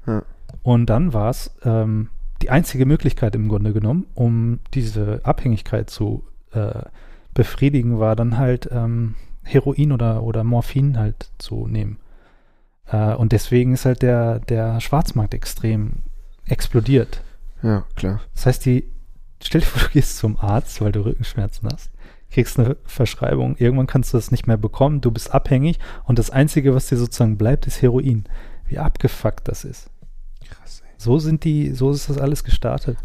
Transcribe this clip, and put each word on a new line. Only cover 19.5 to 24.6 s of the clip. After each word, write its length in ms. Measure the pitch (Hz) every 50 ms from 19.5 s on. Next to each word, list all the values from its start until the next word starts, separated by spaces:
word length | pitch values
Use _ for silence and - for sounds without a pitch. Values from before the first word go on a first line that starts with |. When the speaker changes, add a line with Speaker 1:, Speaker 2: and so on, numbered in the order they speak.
| - 156
Speaker 2:
dir 60 | -
vor, 200 | - - - -
du 60 | - -
gehst 240 | 147 127 - -
zum 200 | - - 107 107
Arzt, 440 | - - 101 101 123 - - - -
weil 100 | 107 104
du 140 | 98 107 98
Rückenschmerzen 640 | 113 - - - - - 113 101 - - - - 107
hast, 200 | - - - - - - - - - - - -
kriegst 280 | - 139 117 - - -
eine 180 | 117 120 143 - -
Verschreibung, 720 | - - - 117 - - - 131 - - 131 123 127 127
irgendwann 300 | - 120 120 127 131 131
kannst 260 | - - 131 127 - -
du 40 |
das 140 | 117 - -
nicht 160 | - - -
mehr 100 | - 113
bekommen, 440 | 107